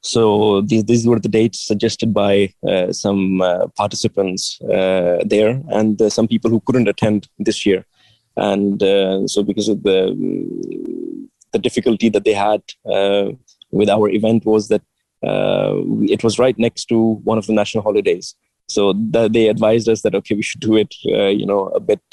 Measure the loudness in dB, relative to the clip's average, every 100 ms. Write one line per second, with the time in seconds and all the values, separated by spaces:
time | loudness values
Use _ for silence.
0 | -4 2 2 4 2 2 2 0 2 2
1 | 4 2 2 2 0 -2 -6 -2 -2 -2
2 | -2 0 2 2 0 _ -2 -2 -2 -2
3 | -2 0 0 0 0 0 -4 -4 -6 -2
4 | -4 -2 -4 -4 -8 -10 -4 0 2 2
5 | 0 0 0 2 2 0 -4 0 0 2
6 | 0 2 0 0 2 0 0 0 0 0
7 | 0 0 -4 _ -4 -2 0 0 -2 _
8 | _ _ _ -4 0 0 0 0 2 2
9 | 2 -2 -2 -2 -2 -2 -2 -2 0 2
10 | 0 -2 -4 -4 -6 -8 -10 -10 -10 -10
11 | -10 -12 -16 _ _ -4 -2 -2 0 2
12 | 2 2 0 0 0 0 -4 -18 -4 -2
13 | 0 0 -2 -6 _ _ _ 0 2 2
14 | 2 2 2 2 2 0 2 -2 _ _
15 | _ _ -4 -2 0 0 0 -2 -2 -2
16 | 0 0 0 2 0 2 -2 -2 -2 0
17 | 2 0 -2 -2 0 -2 0 -2 0 0
18 | 0 -2 -4 -18 _ _ _ 0 0 0
19 | 0 0 2 4 2 2 2 2 2 0
20 | 0 -2 -4 -4 -4 -6 0 2 0 -4
21 | -4 0 0 0 0 -2 0 -4 -2 -2
22 | _